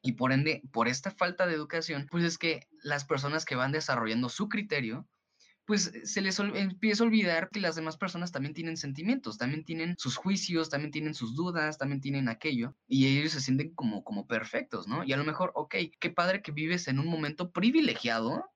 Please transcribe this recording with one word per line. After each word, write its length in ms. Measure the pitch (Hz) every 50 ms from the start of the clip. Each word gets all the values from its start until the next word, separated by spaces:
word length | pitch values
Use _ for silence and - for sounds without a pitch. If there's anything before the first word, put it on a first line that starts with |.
| -
y 80 | 131
por 200 | 113 - 123 127
ende, 300 | 135 135 143 156 151 - - 135
por 160 | - - - 120
esta 220 | 127 - - 196
falta 380 | - - 185 180 180 - 190 175
de 80 | 165
educación, 520 | 151 151 147 - 165 160 165 156 139 143 143
pues 120 | - 175 170
es 140 | 170 165 -
que 300 | - 165 156 - - _ - - -
las 220 | 147 147 143 139
personas 400 | - 156 135 135 143 147 160 160
que 100 | - 139
van 160 | 123 127 135
desarrollando 580 | 143 156 151 - 135 120 113 110 110 117 127 123
su 180 | - - 208 208
criterio, 600 | - 214 208 208 156 143 123 110 110 147 - _ _ _ _ _ _ _ - _ _ _ _
pues, 260 | - 214 202 175 170 - - -
se 180 | - - 202
les 180 | 196 190 185 196
ol-, 180 | 202 202 - 196
empieza 460 | 202 190 185 - - 220 208 208 233
a 40 | 233
olvidar 420 | 220 220 202 180 165 165 175 185
que 80 | - 208
las 160 | 196 170 160
demás 200 | 160 160 160 156
personas 360 | - - - - 170 175 175
también 240 | - 139 135 147 156
tienen 200 | 165 165 165 165
sentimientos, 600 | - - 143 135 139 160 208 254 269 - 113 - -
también 260 | 120 123 139 156 156
tienen 280 | - 165 165 160 175 175 -
sus 160 | - 131 - -
juicios, 540 | - 185 196 185 - - 175 165 160 160
también 180 | 147 143 147 151
tienen 240 | 147 151 151 151 147
sus 220 | - 120 113 117
dudas, 420 | 143 170 180 175 165 151 156 151 -
también 240 | 139 139 143 139
tienen 260 | 135 139 139 139 135 117
aquello, 480 | 113 - - 151 143 120 117 120 - _ _ _
y 180 | 127 135 131 135 135 143
ellos 140 | 147 156 147
se 60 | 143
sienten 360 | 135 131 131 131 156 160 -
como, 280 | - - 113 104 98 -
como 220 | - 107 101 101
perfectos, 600 | - 113 110 107 - - 117 254 - - 101 95 101
¿no? 160 | 120 156 -
Y 100 | 131 135
a 40 | 139
lo 80 | 147
mejor, 260 | 156 156 - 185 180 -
ok, 220 | - 143 - - 196 175 160 - _
qué 100 | - 170
padre 320 | 170 - 175 180 185 202
que 100 | 202 -
vives 360 | 151 151 156 160 180 175 175 143
en 100 | 131 135
un 80 | 147
momento 460 | 165 170 160 151 147 151 - 139 131
privilegiado 960 | _ - 185 233 277 320 302 247 113 - - 120 117 113 113 117 156 - 370 - _